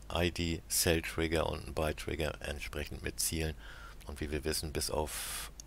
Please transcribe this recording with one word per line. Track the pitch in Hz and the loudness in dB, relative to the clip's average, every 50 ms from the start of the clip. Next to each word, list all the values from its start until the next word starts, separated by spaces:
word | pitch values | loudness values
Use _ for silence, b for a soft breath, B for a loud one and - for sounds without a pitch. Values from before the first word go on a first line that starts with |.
| - - - | -6 -2 2
I | 82 87 87 | 4 4 4
D | - - 87 82 82 - - - | 4 2 2 2 2 0 -2 0
Sell | - - - 90 82 82 | 2 4 6 6 6 6
Trigger | 80 - - - 82 78 80 80 78 78 | 4 0 0 2 2 4 4 4 4 2
und | 78 80 - | 0 -2 -4
einen | - 76 | -4 0
Buy | 80 78 76 76 | 2 2 2 2
Trigger | - - - 76 73 80 73 - - | 0 -2 -2 0 0 0 0 -2 -2
entsprechend | - - 76 73 - - - 73 73 - 71 73 78 | -4 -4 -4 -4 -4 -6 -4 -4 -4 -4 -4 -4 -4
mit | - - - | -4 -2 0
Zielen. | - - 82 80 80 78 78 B B B B B B B B B B | 0 0 2 2 2 0 0 B B B B B B B B B B
Und | - 73 - | -8 -6 -4
wie | 78 73 | -2 -2
wir | 73 73 71 | -2 0 2
wissen, | 78 76 - - 76 | 2 0 0 0 -2
bis | 69 78 78 - | -2 0 0 0
auf | - 73 78 73 - - - - - - - - - - - | 0 0 0 0 -2 -4 -4 -4 -4 -6 -6 -8 -10 -10 -4